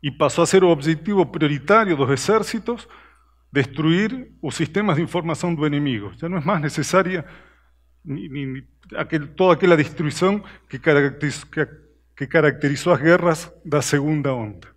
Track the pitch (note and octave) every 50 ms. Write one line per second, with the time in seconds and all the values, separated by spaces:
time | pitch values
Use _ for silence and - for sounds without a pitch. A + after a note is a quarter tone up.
0 | - C#3+ B2+ - D#3+ D3 - - E3+ D#3+ - F#3+ F#3 F3+ E3+ C#3+ C#3 D#3 D#3+ D#3
1 | D#3+ - G3+ G3 E3+ B2+ - E3+ D#3 D3 D3 C#3 - - G3+ A3+ A3 G3 E3 C3+
2 | C#3 A#2+ C#3 C3 - - G#3 A3 - - - A3+ - - A#3+ A#3 - _ - -
3 | - _ _ _ _ _ _ _ _ _ - C#3 C3 - - - D#3 D#3+ E3 F#3
4 | G#3 A3 A#3 C4 B3 - - _ - C#3+ - - E3 B2+ - G3 G#3 G#3 D#3 C#3+
5 | E3+ D3 - F3+ D#3 E3 D#3 - - F3+ E3+ D3 D3+ D#3 D3 D3 D3 C#3+ B2+ G#2+
6 | G2+ G2 F#2 - D#3+ E3+ F#3 F3+ C3+ E3+ G#3 E3+ D3 D3+ - - C#3+ - - F#3
7 | F#3+ F3+ F#3 F3 - - - - - _ _ _ _ _ _ _ _ _ _ _
8 | _ E3 C#3 D#3+ G3+ E3 C3 D3 C#3 C3+ C3 C3+ C3 _ _ _ _ - - -
9 | - - - D#3 D3 - - - F#3+ F#3 F3 - G3 F3+ E3+ D3+ D3 - - -
10 | E3+ D3+ - - F3+ F#3+ G3+ G#3 G3+ - - - _ _ - B2+ - E3 D3+ C#3+
11 | C#3+ C#3 B2 - - D3 B2 - - - - D#3+ D3+ - - - _ _ _ _
12 | _ _ _ - C#3+ C3+ - E3 D#3 D3 C#3+ D3 - C#3+ C#3 C3+ - F3 F3+ -
13 | C#3 D#3+ E3+ F3+ E3+ F3 D#3+ D#3 - - - - _ E3 D3+ D3 C3+ - - C#3+
14 | C#3 D3+ D#3 D3+ C#3 C#3 C3 B2 A2+ G#2+ G2+ F2 - - _